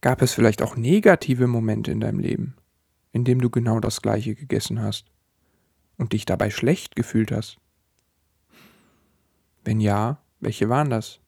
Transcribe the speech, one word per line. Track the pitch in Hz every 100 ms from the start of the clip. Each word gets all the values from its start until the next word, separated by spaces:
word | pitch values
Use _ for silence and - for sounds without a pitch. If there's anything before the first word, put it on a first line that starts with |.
Gab | 123 127
es | 127
vielleicht | - 117 104
auch | 107 -
negative | 117 190 208 175 - 127 123
Momente | 120 110 110 107
in | -
deinem | 110 101
Leben, | - - - - _ _ _ _ _
in | 117
dem | 123 127
du | 123
genau | 123 120 110
das | 107 -
Gleiche | 107 107 113 107
gegessen | 135 107 - 113
hast | 107 104 _ _ _ _ _ _ _ _ _ _
und | 117
dich | 113 -
dabei | 92 101
schlecht | - 117 180 - -
gefühlt | 120 110 110
hast? | 113 110 - _ _ _ _ _ _ _ _ _ _ _ _ _ _ _ _ _ _ _ _
Wenn | - 110
ja, | 107 101 110 147 _ _
welche | - 110 101
waren | 127 147
das? | 117 107 -